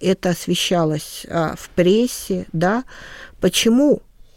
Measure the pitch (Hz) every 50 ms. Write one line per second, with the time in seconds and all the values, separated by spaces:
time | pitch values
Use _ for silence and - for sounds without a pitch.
0 | - 185 190 - - 185 175 - - - 180 - - - 185 175 165 156 156 151
1 | - - - - - - - 170 160 156 - - - - - - 175 180 202 220
2 | 240 247 - - - - 190 180 185 - - 160 170 185 214 247 254 - - -
3 | - - - - - - - - - 185 - - - 226 226 254 294 294 233 -
4 | - _ _ _ - - _